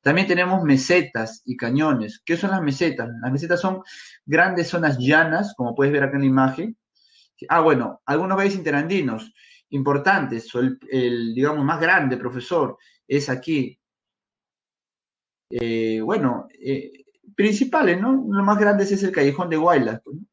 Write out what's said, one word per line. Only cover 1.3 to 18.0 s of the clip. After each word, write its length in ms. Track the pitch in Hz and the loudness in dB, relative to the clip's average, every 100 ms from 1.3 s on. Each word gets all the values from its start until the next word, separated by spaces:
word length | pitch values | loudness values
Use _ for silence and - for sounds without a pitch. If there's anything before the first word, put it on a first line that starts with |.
| - | -10
y 120 | - 127 | -10 -6
cañones. 680 | 117 135 156 131 104 - | -2 0 2 0 -2 -10
¿Qué 120 | - 170 | -4 -2
son 160 | 202 | 0
las 100 | 190 | -2
mesetas? 480 | 156 139 170 139 117 117 | -2 0 -2 -2 -8 -6
Las 120 | 120 | -4
mesetas 280 | 139 165 175 | -4 0 0
son 220 | 185 190 - - - - | 0 -4 -10 -20 -20 -20
grandes 440 | - 160 190 175 170 | -2 2 2 2 -2
zonas 280 | 175 160 131 | 0 0 0
llanas, 580 | 127 160 165 160 202 - | 2 2 2 0 -4 -4
como 180 | 120 | -6
puedes 180 | 120 139 | 0 2
ver 120 | 147 | 2
acá 100 | 135 | 0
en 80 | 139 | 0
la 60 | 139 | 2
imagen. 500 | 131 131 131 202 - _ _ _ _ _ _ - | 4 2 0 -8 -10 _ _ _ _ _ _ -2
Ah, 120 | 165 | 2
bueno, 400 | 160 135 110 - - | 4 2 0 -8 -2
algunos 300 | 147 185 196 | -2 0 0
valles 180 | 196 | 0
interandinos 760 | 196 160 143 160 196 139 110 - _ _ - _ | -2 -2 -2 0 -2 -2 -4 -10 _ _ -20 _
importantes, 840 | 143 135 143 147 196 135 113 - | -4 0 0 2 0 0 -6 -6
o 60 | 123 | -2
el, 180 | 131 131 - | -2 -2 -4
el, 460 | 131 123 120 117 | -2 0 0 -4
digamos, 300 | 117 143 151 | 0 0 0
más 160 | 139 160 | -2 0
grande, 360 | 165 185 139 123 | 2 2 2 -2
profesor, 640 | 123 123 - 170 131 - _ _ _ | -6 -8 -4 -2 -2 -4 _ _ _
es 200 | 139 143 | -2 -2
aquí. 500 | 127 - 151 127 - _ _ _ _ _ _ _ _ _ _ _ _ _ _ _ _ _ | -6 -2 -2 -2 -8 _ _ _ _ _ _ _ _ _ _ _ _ _ _ _ _ _
Eh, 500 | 123 117 113 113 110 | -6 -2 -2 -2 -2
bueno, 460 | 110 208 139 120 - _ | -2 0 -2 -4 -10 _
eh, 400 | 131 135 - - - _ - | -6 -6 -8 -18 -20 _ -20
principales, 680 | - 202 208 262 311 233 175 | 0 0 2 0 2 2 2